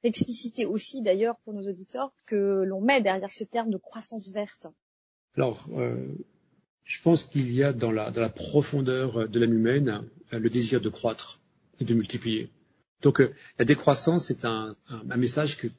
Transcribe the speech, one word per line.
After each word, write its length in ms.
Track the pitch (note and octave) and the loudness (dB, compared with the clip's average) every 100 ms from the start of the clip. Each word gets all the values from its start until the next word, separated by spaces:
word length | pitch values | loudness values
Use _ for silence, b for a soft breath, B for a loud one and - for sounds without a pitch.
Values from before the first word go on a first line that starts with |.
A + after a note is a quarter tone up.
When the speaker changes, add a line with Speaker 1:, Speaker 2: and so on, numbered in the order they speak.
Speaker 1:
expliciter 640 | G3 - - A3+ A#3 B3+ G#3+ | -2 0 -2 -4 -8 -6 -4
aussi, 340 | G#3+ - C4+ | -4 -6 -4
d'ailleurs, 360 | G#3 G3 A3+ A3+ | 0 2 2 -2
pour 100 | A3 | -10
nos 140 | G#3 G3 | -10 -8
auditeurs, 440 | F3+ F#3+ - F#3 _ - | -10 -10 -8 -8 _ -4
que 380 | G#3 G3 G3 | 0 2 2
l'on 160 | F#3+ F#3+ | 0 0
met 200 | A3+ C4+ | 2 4
derrière 300 | G3+ F#3+ G3 | 2 -2 -4
ce 120 | - | -10
terme 260 | G#3 A#3 A3+ | -6 -4 -2
de 60 | F#3+ | -4
croissance 540 | - A3+ - A3+ F#3 | -6 -16 -14 -14 -10
verte ? 360 | G3+ G#3 - D#3+ _ _ _ _ _ _ - | -8 -8 -12 -20 _ _ _ _ _ _ -2
Speaker 2:
Alors, 320 | B2+ G#2+ - C3+ | -2 -2 -8 -4
euh, 200 | A#2+ A#2+ C3 D3 - _ _ _ _ _ | -4 -4 -8 -12 -16 _ _ _ _ _
je 160 | - - | -14 -2
pense 200 | E3+ D#3+ | 2 2
qu'il 300 | - C#3+ B2 | 2 -2 0
y 100 | B2 | 2
a 100 | C#3+ | 2
dans 200 | B2 A#2 | 2 -2
la, 180 | A2 G#2+ | -2 -2
dans 100 | A#2 | -2
la 80 | A2+ | -4
profondeur 1000 | - E3+ D3 C#3+ C#3+ B2+ B2+ C3 A#2 A2 | -4 2 2 2 0 0 0 -2 -2 0
de 100 | A#2 | 2
l'âme 140 | A#2 | 4
humaine, 500 | A2+ A2+ C#3 C3 G#2 A#2 - - | 4 4 4 2 -2 -8 -18 -10
euh, 60 | A2+ | -2
le 120 | A2+ | 0
désir 300 | A#2+ A2+ B2 | 0 2 0
de 80 | G2+ | 0
croître 520 | - A#2 A2 - - _ _ _ - | -2 -4 -4 -12 -20 _ _ _ -8
et 40 | |
de 100 | A#2 | 0
multiplier. 560 | A#2 G2+ - A2+ A2 A2+ _ _ _ _ _ | 2 2 -4 -2 -4 -4 _ _ _ _ _
Donc, 180 | C#3+ - | 4 6
euh, 120 | B2+ B B - | 2 B B -2
la 60 | |
décroissance, 640 | A#2+ D3 - C3+ E3 E3+ - | 2 4 4 4 4 2 0
c'est 180 | B2 | -4
un, 280 | A#2 A2 A2 G#2+ - | -2 -4 -6 -12 -14
un, 220 | A2+ B2 | -12 -4
un 60 | B2 | 0
message 400 | B2 D3 D3 - | 0 0 -2 -2
que, 120 | A#2 | -8